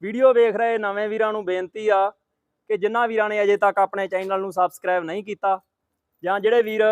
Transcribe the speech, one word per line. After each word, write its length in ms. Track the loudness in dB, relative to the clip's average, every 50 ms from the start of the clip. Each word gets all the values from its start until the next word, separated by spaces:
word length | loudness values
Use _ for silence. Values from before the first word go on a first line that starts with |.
ਵੀਡੀਓ 300 | -10 -6 -2 4 4 4
ਵੇਖ 240 | 6 6 4 4 2
ਰਹੇ 220 | 0 0 0 0 -2
ਨਵੇਂ 300 | -2 -4 -4 -4 -4 -4
ਵੀਰਾਂ 240 | -2 0 0 0
ਨੂੰ 120 | -2 -4 -4
ਬੇਨਤੀ 420 | -4 -4 -4 -4 -8 -8 -4 0 2
ਆ 200 | 2 4 2 0
ਕਿ 680 | -2 _ _ _ _ _ _ _ _ _ _ -6 -4
ਜਿਨ੍ਹਾਂ 300 | -2 -2 -2 0 0 -2 0
ਵੀਰਾਂ 200 | 0 0 -2 0
ਨੇ 140 | 0 0
ਅਜੇ 140 | 2 2 2
ਤੱਕ 220 | 2 2 2 2 2
ਆਪਣੇ 280 | 0 0 0 -6 -6 -4
ਚੈਨਲ 320 | -4 -6 -4 -4 -4 -4
ਨੂੰ 120 | -4 -4
ਸਬਸਕ੍ਰਾਈਬ 520 | -2 -2 -2 -2 -2 -4 -4 -2 -2 -2 -2
ਨਹੀਂ 180 | -4 -8 -8 -8
ਕੀਤਾ 340 | -10 -10 -4 -2 -2 -2 -2 _ _ _ _ _ _ _ _ _ _ _ -8
ਜਾਂ 160 | -4 -4 -2 0
ਜਿਹੜੇ 220 | 0 2 2 2
ਵੀਰ 200 | 2 0 0 2 2 2